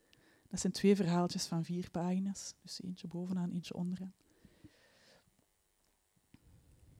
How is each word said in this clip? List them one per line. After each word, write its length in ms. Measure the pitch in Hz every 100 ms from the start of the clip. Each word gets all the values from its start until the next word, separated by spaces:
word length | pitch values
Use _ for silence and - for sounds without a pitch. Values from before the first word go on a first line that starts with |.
| _ - _ _ -
Dat 120 | 180
zijn 140 | 190
twee 220 | - 196 202
verhaaltjes 500 | 170 175 175 185 -
van 200 | 165 160
vier 240 | 175 180
pagina's. 640 | 170 180 185 196 196 - -
Dus 200 | - -
eentje 260 | 185 185 175
bovenaan, 440 | 170 180 185 175
eentje 220 | 175 -
onderaan. 400 | - 175 180 185 - _ _ - - - - - _ - - _ _ _ _ _ _ _ _ _ _ _ - - - _ - -